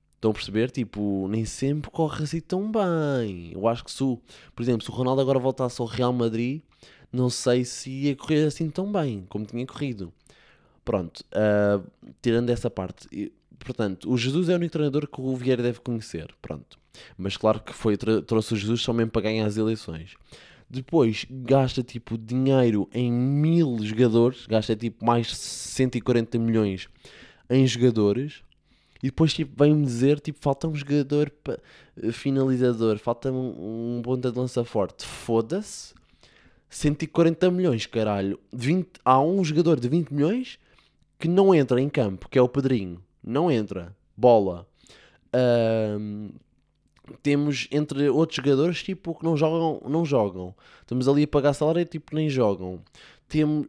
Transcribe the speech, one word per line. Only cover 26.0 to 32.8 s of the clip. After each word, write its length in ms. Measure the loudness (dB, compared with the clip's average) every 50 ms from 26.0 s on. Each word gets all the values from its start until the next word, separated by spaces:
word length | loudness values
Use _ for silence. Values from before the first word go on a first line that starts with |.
quarenta 380 | 0 2 2 2 0 0 -2 -2
milhões 480 | 0 2 2 2 2 0 -2 -6 -10 -14 -20 _ -20 -20 -20 -20 -20 -20 -20 _ _ 0
em 180 | 4 4 4
jogadores. 760 | 4 4 4 2 4 4 4 2 2 2 0 -2 -6 -10 -14 -20 -20 _ _ _ _ _ _ _ _ _ -6 -6
E 40 |
depois, 260 | -4 2 2 2 2 2
tipo, 300 | -2 -6 -4 2 4 4
vem-me 220 | 6 6 4 2
dizer, 340 | 0 0 2 2 2 2 2
tipo, 200 | -2 -10 -10 -4
"Falta 280 | -2 -2 -2 -2 -4
um 80 | -6 -6
jogador 540 | -6 -4 0 0 0 0 2 0 0 0 -2
pa-, 280 | -4 _ -10 -10 -10 -10 -10 -20 -20 -20 -20 _ -12 -6 -6 -6
finalizador, 840 | -4 -4 -2 0 2 2 2 2 2 2 2 2 2 2